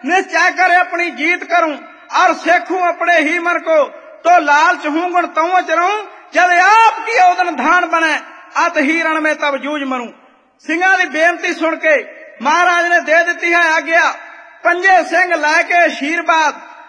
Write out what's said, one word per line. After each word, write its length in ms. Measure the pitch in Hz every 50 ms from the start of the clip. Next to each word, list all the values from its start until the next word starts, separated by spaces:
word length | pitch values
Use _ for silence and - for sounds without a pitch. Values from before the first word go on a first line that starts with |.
| -
ਨਿਸ਼ਚੈ 460 | 269 349 381 381 - 330 330 349 370
ਕਰੇ 240 | - 359 370 359 349
ਆਪਣੀ 360 | 359 359 359 349 339 349 339
ਜੀਤ 340 | 247 233 294 330 359 349 381
ਕਰੂੰ, 340 | 370 339 349 330 320 285 247 - - - - - - -
ਔਰ 180 | 285 359 359 320
ਸੇਖੂ 500 | - - 330 349 349 349 - 339 370 349
ਆਪਣੇ 320 | 349 339 - 339 339 349
ਹੀ 220 | 330 302 302 339 349
ਮਨ 200 | 339 349 349 320
ਕੋ, 260 | 330 330 320 311 269 269 - - - - - - -
ਤੋ 140 | 330 349 339
ਲਾਲਚ 480 | 311 285 285 294 320 349 359 - -
ਹੂੰ 260 | 302 285 320 359 359
ਗੁਣ 140 | 349 359 330
ਤਉ 340 | 311 - 320 320 349 370 370
ਚ 100 | 359 339
ਰਹੂੰ, 360 | 320 330 349 370 415 427 403 - - - - -
ਜਦ 180 | - 302 359 359 349 349
ਆਪ 460 | 359 392 427 453 453 440 415 - -
ਕੀ 140 | 440 453 523
ਔਦਨ 360 | 719 359 359 359 359 349 311
ਧਾਨ 300 | 247 240 311 349 359 349
ਬਣੈ, 340 | 330 330 330 320 311 294 269 - - - - - - - 320 339
ਅਤ 120 | 339 330 302
ਹੀ 240 | 285 277 320 330
ਰਣ 180 | 330 320 311 311
ਮੇ 140 | 302 311 302
ਤਬ 220 | 302 311 294 277
ਜੂਝ 260 | 262 254 285 302 294
ਮਰੂੰ।" 320 | 277 262 262 247 240 220 - - _ _ _ _ _ _ _ _ _
ਸਿੰਘਾਂ 320 | - 311 330 370 381 381 370
ਦੀ 60 | 359
ਬੇਨਤੀ 500 | 311 262 311 320 339 349 320 349 359 320
ਸੁਣ 220 | 330 320 320 330
ਕੇ 400 | - - 320 302 254 208 - - - - - - -
ਮਹਾਰਾਜ 440 | 226 285 311 339 349 359 349 349 339
ਨੇ 140 | 349 349 339
ਦੇ 240 | - 302 311 339 339
ਦਿੱਤੀ 300 | 349 339 - 349 339 339
ਹੈ 180 | 349 349 330 320
ਆਗਿਆ। 380 | 330 285 311 330 339 320 277 - - - - - - - - - -
ਪੰਜੇ 420 | - 339 349 359 359 392 370 349 302
ਸਿੰਘ 300 | - 320 349 370 359 339
ਲੈ 280 | 320 294 302 311 339
ਕੇ 240 | 339 330 359 349 339
ਅਸ਼ੀਰਵਾਦ 680 | 311 254 - 269 294 339 339 330 330 330 320 311 294 262 - - - - - -